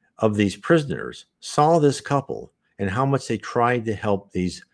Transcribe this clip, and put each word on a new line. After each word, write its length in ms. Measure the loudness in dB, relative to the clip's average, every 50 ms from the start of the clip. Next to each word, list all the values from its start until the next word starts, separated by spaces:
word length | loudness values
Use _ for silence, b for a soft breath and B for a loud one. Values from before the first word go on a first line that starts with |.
| _ _ _ 0
of 180 | 0 0 2
these 200 | 2 0 0 0
prisoners 680 | -4 0 2 2 2 2 -2 -8 -8 -8 -12 -12 -16 -20 _ _ _
saw 380 | -12 -4 0 2 4 4 4 6
this 240 | 4 4 2 0
couple 500 | -4 -2 -2 -2 -2 -4 -10 -10 -12 -16 _ _ _ _ _ -4
and 120 | -4 -2
how 160 | -2 0 0
much 220 | 0 0 -2 -2 -4
they 100 | -6 -6
tried 460 | -6 -4 -2 0 2 2 0 -2 -2
to 80 | -4 -6
help 360 | -4 -2 -2 -2 -2 -2 _
these 300 | -4 -4 -2 -4 -4 -8 -18 _